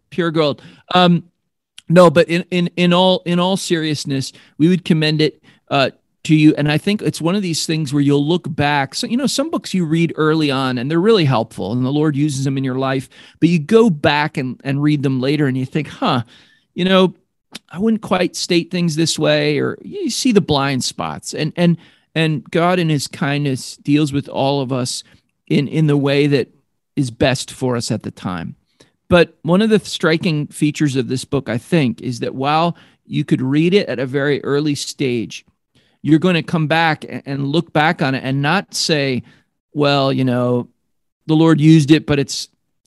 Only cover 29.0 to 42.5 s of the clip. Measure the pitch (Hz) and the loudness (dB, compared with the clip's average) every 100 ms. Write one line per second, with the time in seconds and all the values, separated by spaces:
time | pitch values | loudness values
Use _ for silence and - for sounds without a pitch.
29 | - 175 160 _ 147 185 220 214 - - | 0 2 2 _ 0 2 4 0 -2 -4
30 | 170 165 185 151 143 - 151 - 151 131 | 0 0 0 -2 -4 -2 -2 0 -2 0
31 | 117 127 - 139 123 113 - 175 127 - | -4 -6 -4 -6 -4 -6 -2 0 0 -2
32 | 123 120 127 131 139 151 170 - - _ | -8 -8 -8 -4 -2 0 0 -4 -14 _
33 | - 139 147 139 131 147 170 196 - 120 | -8 -4 -2 -2 0 2 2 2 0 -6
34 | 131 139 143 135 - 143 151 139 - - | -4 -2 -2 -2 -2 -2 -2 -4 -8 -6
35 | 139 120 92 - _ _ _ _ _ _ | -4 -4 -6 -12 _ _ _ _ _ _
36 | 139 156 185 170 - 170 151 160 165 147 | 2 2 4 0 -2 -2 0 2 0 -2
37 | - 123 - 139 139 156 170 160 156 170 | -6 -12 -10 -6 -2 -2 -2 0 0 0
38 | 135 135 131 139 139 185 - - - 151 | -2 -2 -4 -2 0 -2 -4 -6 -2 0
39 | 139 123 - _ _ _ _ 147 143 143 | 0 -4 -6 _ _ _ _ -2 0 2
40 | 135 131 131 123 123 123 - _ _ _ | 0 0 0 0 0 -2 -4 _ _ _
41 | _ _ - 156 165 156 156 160 139 156 | _ _ 0 2 4 6 8 6 6 2
42 | - 143 139 - - | 2 -2 -2 -8 -12